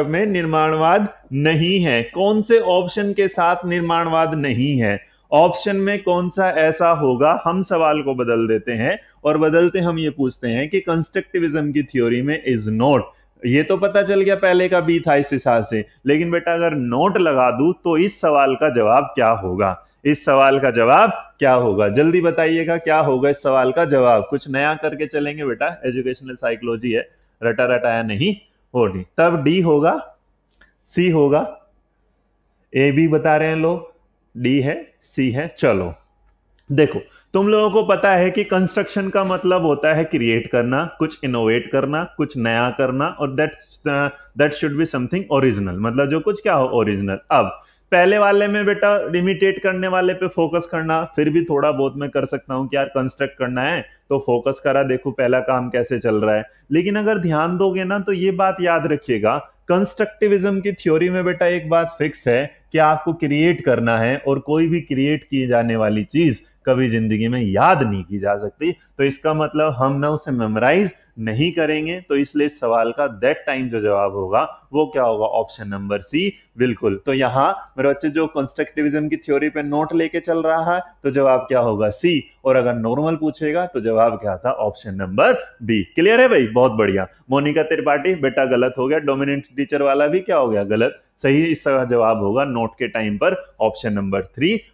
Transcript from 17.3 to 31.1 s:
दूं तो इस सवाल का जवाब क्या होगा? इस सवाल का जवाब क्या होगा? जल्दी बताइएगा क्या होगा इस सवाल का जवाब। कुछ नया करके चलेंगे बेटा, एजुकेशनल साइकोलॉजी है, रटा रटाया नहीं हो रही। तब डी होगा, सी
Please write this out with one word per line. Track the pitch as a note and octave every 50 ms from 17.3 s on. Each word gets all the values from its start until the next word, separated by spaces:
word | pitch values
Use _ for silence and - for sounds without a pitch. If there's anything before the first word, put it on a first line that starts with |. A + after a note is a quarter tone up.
| C#3 C3 B2+ B2 A#2
दूं | A#2 C#3+ E3+ F3
तो | - - F3 E3 D#3
इस | F3+ G3+ - -
सवाल | - D#3+ D3 C#3 C#3 C3+ C3
का | - D3+ D3+
जवाब | A#2+ A#2+ G#2+ G#2 A#2 C#3 C#3+ C#3 -
क्या | C3 A#2 A2+
होगा? | A#2 G2+ F#2+ F#2 F2+ F#2+ G2+ F#2+ F2+ - - _ _ _ -
इस | C#3+ D3+ - -
सवाल | D#3+ C3+ C3+ C3+ C#3 C3+ C#3
का | C3+ C3
जवाब | A#2 A#2 A2+ A#2+ C#3 E3+ A3 G#3 F3+ - - - _ -
क्या | D3 C3+ B2+
होगा? | B2 B2 A2+ G2 G2 G#2+ G2+
जल्दी | G2+ C3 D3+ E3 E3+ F3+
बताइएगा | E3+ E3+ E3 E3 E3 D#3+ D#3+ E3 E3 D#3+ E3+ E3
क्या | E3 D#3+ D#3 D#3+
होगा | D3+ C#3+ C3 B2+ C3+ C#3+
इस | C#3+ - -
सवाल | C#3+ C3 C3 B2+ B2+ C3
का | E3 E3+
जवाब। | D3 C#3+ C3 B2+ B2 A#2 G#2+ F#2+ -
कुछ | C#3+ C#3+ - D3
नया | C3 C3+ C#3+ D3+ D#3
करके | D3+ - D#3 D3 C#3 D#3 C#3+
चलेंगे | - D3 D3 D3 D3 D3+ D3
बेटा, | C3 A#2 A2 C#3+ D#3 F3 - -
एजुकेशनल | C3 A#2+ C3 A#2+ B2+ B2+ - C3+ C3 B2+
साइकोलॉजी | B2 C3+ A#2+ A2+ A2 A#2 A#2+ A#2 A2 A#2+ B2 A2
है, | A#2 - - _ _ _ _ _ -
रटा | A2 A#2 A2+ A#2 B2+
रटाया | B2 B2 A#2+ A#2+ A#2+ A2+ A2+ A2+
नहीं | A2 G#2 G2 D3 G#3 G3+ G#3 _ _ _ _ _ _ -
हो | B2+ A2+
रही। | G2+ F#2 F#2+ F2+ - _ -
तब | E3 E3+ E3+ D#3+ C#3
डी | D3 E3+ F#3+ E3+
होगा, | E3 D3+ D3 D3 E3+ B3+ D4+ - - - _ _ _ _ _ _ _ _ _ _ _ _ _ _
सी | _ - F3+ F3 F3+